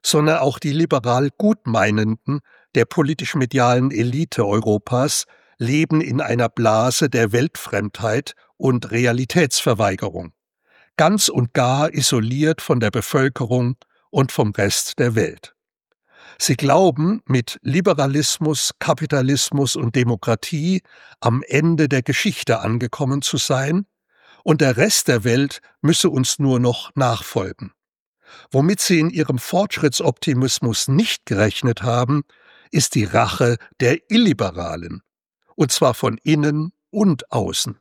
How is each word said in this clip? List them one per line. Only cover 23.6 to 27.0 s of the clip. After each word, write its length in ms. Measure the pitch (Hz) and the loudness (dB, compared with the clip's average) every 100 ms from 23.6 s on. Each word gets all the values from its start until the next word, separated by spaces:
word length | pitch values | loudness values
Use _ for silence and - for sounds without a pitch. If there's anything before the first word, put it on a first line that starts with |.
| 139 170 202 _ _ _ _ _ | 0 -2 -4 _ _ _ _ _
und 160 | - 156 | -2 2
der 160 | 139 120 | 2 4
Rest 320 | 202 - - | 2 2 2
der 160 | 123 | 0
Welt 380 | 101 120 139 - _ _ | 2 0 0 -4 _ _
müsse 280 | 147 170 180 | 0 2 2
uns 300 | 135 131 - | 0 -2 0
nur 200 | 139 127 | 0 2
noch 300 | 123 120 - | 2 0 -6
nachfolgen. 760 | - | -2